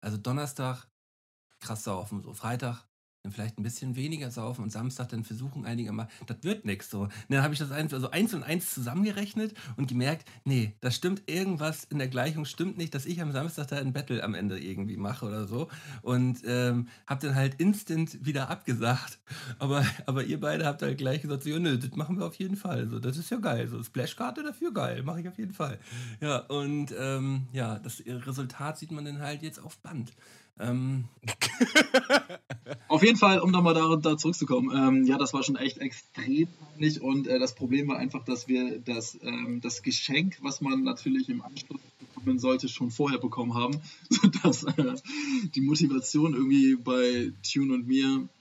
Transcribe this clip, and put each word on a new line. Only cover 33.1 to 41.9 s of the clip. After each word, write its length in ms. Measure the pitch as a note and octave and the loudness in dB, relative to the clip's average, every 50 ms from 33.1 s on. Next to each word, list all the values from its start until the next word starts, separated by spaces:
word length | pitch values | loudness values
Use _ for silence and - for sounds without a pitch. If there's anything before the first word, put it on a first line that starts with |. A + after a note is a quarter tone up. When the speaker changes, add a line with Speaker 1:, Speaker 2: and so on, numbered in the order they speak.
| A#3 | 10
Speaker 2:
Fall, 240 | - - G3+ F#3+ F3 | 10 8 8 8 8
um 100 | E3 F#3 | 6 6
nochmal 220 | F#3 F3+ F3 E3+ E3 | 6 6 6 6 6
da, 220 | E3 D#3+ D#3+ E3 | 6 6 6 4
da 220 | D#3 D3+ D#3+ D3+ D3 | 6 6 4 2 4
zurückzukommen, 520 | - D#3 - - D3+ C3 C3 B2 B2 C3 B2 | 2 0 0 0 0 2 2 2 2 2 2
ähm, 280 | C3+ C3+ C3 C3 C3+ C3 | 4 6 6 6 8 8
ja, 100 | B2+ C3+ | 6 6
das 160 | D3 C#3+ B2+ - | 4 2 0 0
war 100 | C3+ C3 | 0 0
schon 140 | - C#3 | 0 0
echt 220 | A#2+ B2+ C#3 C#3 - | 0 0 -2 -2 -2
extrem 680 | C#3 C3+ A#2+ - - _ _ - A2 B2+ C3+ D3 E3 E3+ - - - - - | -6 -6 -6 -8 -18 _ _ -8 -2 0 4 4 2 2 0 -14 -20 -20 -8
peinlich 260 | - D3+ D3+ D3+ - | 0 2 2 2 2
und, 260 | - C3 C3+ C#3 C3+ | 0 0 0 2 2
äh, 120 | A#2 B2+ B2+ | 2 2 2
das 160 | B2+ B2+ - | 2 0 -2
Problem 340 | - C#3 A#2+ B2+ C#3 C#3+ C#3+ | -2 -2 2 2 2 2 2
war 80 | C3+ | 0
einfach, 260 | B2 B2+ C3 - C3 B2 | 0 -2 -4 -4 -6 -4
dass 240 | - B2+ A#2 - - | -4 -4 -4 0 0
wir 320 | B2+ B2+ B2+ B2 A2 A2 | 2 2 2 0 -2 -6
das, 380 | - - B2 A2+ G#2+ - - A2+ - | -4 -4 -4 -4 -4 -8 -10 -10 -10
ähm, 380 | A#2+ A#2+ A#2+ A#2+ A#2+ A#2+ B2 B2 | -8 -6 -6 -4 -4 -4 -4 -4
das 200 | B2 A#2+ - - | -4 -6 -4 -2
Geschenk, 540 | - B2 - - - - D3+ E3 F#3+ F3+ - C3+ | -2 -2 0 0 0 2 2 2 2 0 -2 -6
was 180 | C#3 C#3 - | -6 -4 -2
man 220 | - C#3 C3+ C3+ C3 | 0 0 2 2 2
natürlich 480 | C3 B2 - - C3+ C3 C3 C3 - | 0 0 -2 0 0 2 2 2 0
im 100 | B2 A#2+ - | -2 -4 -6
Anschluss 380 | - - - - - - C3+ - - | -8 -12 -12 -12 -10 -12 -12 -12 -14